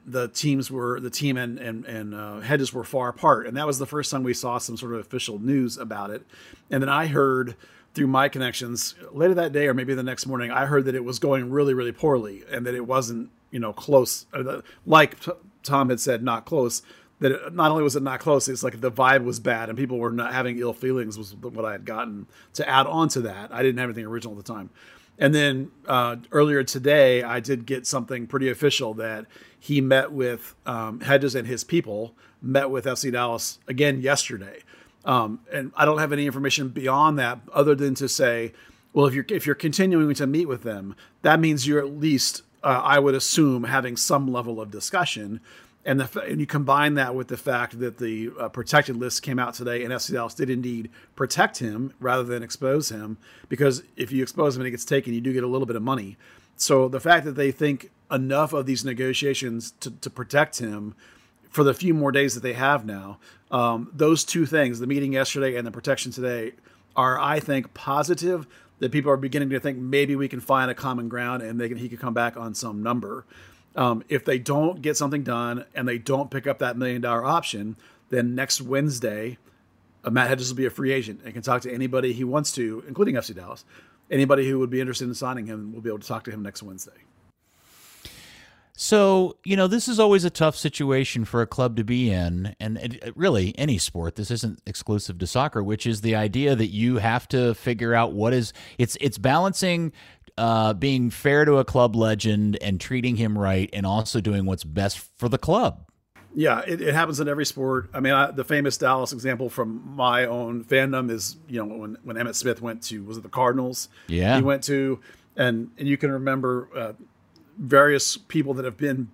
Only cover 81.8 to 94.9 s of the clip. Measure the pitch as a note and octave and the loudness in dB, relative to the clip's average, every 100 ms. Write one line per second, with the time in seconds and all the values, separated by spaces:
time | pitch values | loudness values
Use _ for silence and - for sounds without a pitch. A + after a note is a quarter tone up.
81.8 | B2+ C3 B2+ A#2 B2 C#3+ D3 - A#2 A2 | -2 0 0 -2 -2 0 -2 -2 -4 -4
82.8 | D3 C3+ G3 B2+ - F#2 F2+ B2 _ - | -8 0 0 0 -4 -10 -14 -16 _ -20
83.8 | _ _ - C3+ C3+ C#3 C3+ C3+ B2+ B2+ | _ _ -2 2 6 4 4 0 0 -2
84.8 | B2+ A#2+ B2 A#2 B2+ B2+ A2 G#2+ G#2 A#2 | -2 -4 -6 -6 -6 -6 -8 -10 -12 -10
85.8 | A2+ G#2+ - A2+ A#2+ G#2+ G2+ - G#2 F#2 | -8 -8 -8 -10 -8 -10 -10 -12 -16 -16
86.8 | - - _ _ _ _ _ _ _ _ | -18 -20 _ _ _ _ _ _ _ _
87.8 | - - - - - - - _ _ - | -20 -20 -20 -20 -20 -20 -20 _ _ -10
88.8 | - G#3+ G3 F#3+ F#3 - - G3 F#3 A#3 | 4 6 8 6 2 -2 0 2 4 2
89.8 | B3+ A3 G#3+ G3 F3 - D#3 - D3+ - | 2 4 6 6 4 2 2 2 -2 -2
90.8 | C#3 C3+ C3+ B2+ G#2+ A#2+ A2+ - B2+ A2+ | 0 2 0 -2 -2 0 0 0 0 0
91.8 | G#2+ B2 B2 F#2 F2 F2 F#2 - G#2+ A2 | 0 2 2 2 0 -2 -4 -6 -6 -6
92.8 | A#2+ B2 A#2 - F#3 A#2 F#2 - - F#2+ | -8 -10 -12 0 2 4 2 0 0 0
93.8 | - F2 E2+ - G#2 A#2 A2+ - - - | -2 -4 -6 -6 -4 -4 -4 -6 -10 -8
94.8 | - | -2